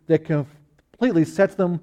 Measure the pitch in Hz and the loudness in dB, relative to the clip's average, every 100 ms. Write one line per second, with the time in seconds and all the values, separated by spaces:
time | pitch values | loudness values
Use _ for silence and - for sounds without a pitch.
0 | - 156 160 151 139 _ _ _ _ - | -2 -2 0 -4 -4 _ _ _ _ -4
1 | 247 170 156 - 196 - 180 170 | -2 0 0 0 -2 0 -4 -4